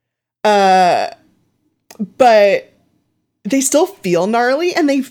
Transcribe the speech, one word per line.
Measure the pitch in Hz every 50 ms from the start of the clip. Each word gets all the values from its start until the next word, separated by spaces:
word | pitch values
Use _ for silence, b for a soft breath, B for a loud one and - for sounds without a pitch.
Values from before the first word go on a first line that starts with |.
| _ _ _ _ _ _ _ _ -
Uh, | 214 208 202 196 190 185 185 185 175 147 104 92 - - _ _ _ _ _ _ _ _ _ _ _ _ _ _ - - - 208 - _
but | - 254 240 220 214 202 202 185 - - _ _ _ _ _ _ _ _ _ _ _ _ _ _ _ -
they | 202 269 277
still | 262 - - 294 370
feel | 359 - _ - 185 170 165 180
gnarly | 208 233 233 240 247 269 302 349 349 -
and | - 320 277
they | 277 277 254 -